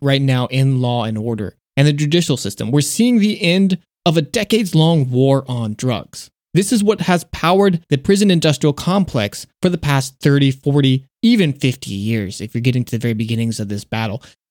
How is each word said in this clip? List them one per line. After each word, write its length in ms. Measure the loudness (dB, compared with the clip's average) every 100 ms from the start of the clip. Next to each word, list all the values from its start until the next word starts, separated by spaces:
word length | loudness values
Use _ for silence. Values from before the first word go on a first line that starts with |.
right 200 | 0 2
now 260 | 2 0 0
in 340 | 0 0 0
law 240 | 0 -2 -4
and 120 | -4
order 380 | -4 -4 -6 -10 _ 2
and 100 | 2
the 60 |
judicial 420 | 2 0 0 0 -2
system. 360 | -6 -6 -2
We're 100 | 0
seeing 380 | 0 0 2 4
the 220 | 2 0
end 360 | 0 2 2 -2 _ _ 0
of 120 | 0
a 40 |
decades-long 920 | 0 -2 0 0 2 2 2 2 0
war 340 | 0 2 0 -2
on 280 | -6 -6 -4
drugs. 540 | -4 -4 -8 -18 -20 _ _
This 180 | -2 0
is 140 | 2 2
what 160 | 0
has 240 | 0 -2 -2
powered 500 | -4 0 2 2 0 -2
the 80 | -2
prison 340 | 2 2 2
industrial 400 | 2 2 0 0
complex 720 | -2 -2 -2 0 -2 -4 -6 -18 _
for 60 | -2
the 100 | -2
past 380 | 0 -2 -2 -2
thirty, 300 | 0 4 2
forty, 540 | 0 0 2 2 0 -4 _
even 300 | 2 2 2
fifty 420 | 0 -2 -2 -8
years, 460 | -6 -4 -2 -4 -8
if 140 | -8
you're 80 | -4
getting 240 | -2 -2 -2
to 60 |
the 100 | -4
very 120 | -2
beginnings 460 | -2 -2 -2 -2 -4
of 80 | -6
this 160 | -8
battle. 400 | -8 -6 -6 -8 -12 _ _